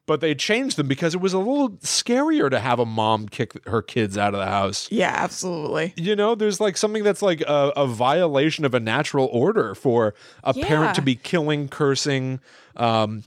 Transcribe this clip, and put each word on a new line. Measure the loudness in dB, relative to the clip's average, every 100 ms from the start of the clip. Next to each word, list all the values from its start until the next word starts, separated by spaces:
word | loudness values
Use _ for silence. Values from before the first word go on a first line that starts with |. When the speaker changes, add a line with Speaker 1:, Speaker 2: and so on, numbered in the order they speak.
Speaker 1:
But | -2 0
they | 0
changed | 0 0 0 0 -2
them | -2
because | 0 -2
it | 0
was | -2
a | 0
little | 0 0 0 -2
scarier | -4 -2 0 2 2 2 2
to | 0
have | 2 0
a |
mom | 0 0 2 2 -2
kick | -6 -6 -8 -4
her | -4
kids | -2 -2 -2 0
out | 0
of | 0
the | -2
house. | 0 0 -4 -4
Speaker 2:
Yeah, | -2 0
absolutely. | 0 -4 -6 -8 -6 -4 -4 -4 -4
Speaker 1:
You | -2
know, | 0 0
there's, | 0 0 0
like, | -2 0
something | -2 0
that's, | 0 2
like, | 0 0
a, | 0 2 2
a | 2 0
violation | 2 2 4 2 2 2 0
of | 0
a | 0
natural | 0 0 0 0 2
order | 2 2 2 0
for | -2 2 2 2 -2 -14 -6
a | -4
parent | -2 0 2 2
Speaker 2:
Yeah. |
Speaker 1:
to | 2
be | 0
killing, | -2 -2 -2 0 -2 -4
cursing, | -2 0 0 0 -2 -2 -6 -12 -20 -14
um, | -2 2 2 0 -4